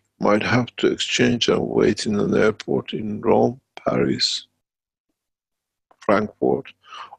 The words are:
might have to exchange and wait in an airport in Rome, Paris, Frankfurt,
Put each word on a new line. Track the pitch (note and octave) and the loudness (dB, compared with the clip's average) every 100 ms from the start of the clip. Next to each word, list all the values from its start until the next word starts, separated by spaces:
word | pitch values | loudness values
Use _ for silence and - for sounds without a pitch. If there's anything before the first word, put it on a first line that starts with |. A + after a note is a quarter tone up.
| _ _ | _ _
might | G2+ G#2+ | 2 2
have | G2 A#2 A#2+ - | 2 0 0 0
to | - | 0
exchange | - - - B2 A#2+ - | 0 -4 0 2 2 0
and | - - | 0 0
wait | A#2 A2+ G#2+ - | 2 2 2 -2
in | G#2 | -2
an | G2 G2+ | 0 2
airport | G#2+ G#2 - C3+ - | 2 0 -4 -4 -4
in | - G#2+ G2+ | -8 -8 -4
Rome, | - G#2 A#2+ B2+ _ - | 2 2 2 -2 _ -8
Paris, | - C3 - - - - - _ _ _ _ _ _ _ _ _ _ _ _ _ _ _ | -4 0 0 0 -2 -4 -10 _ _ _ _ _ _ _ _ _ _ _ _ _ _ _
Frankfurt, | - G2+ G#2+ - - - - - - - - | 0 0 0 -2 -2 -2 -6 -20 -20 -18 -18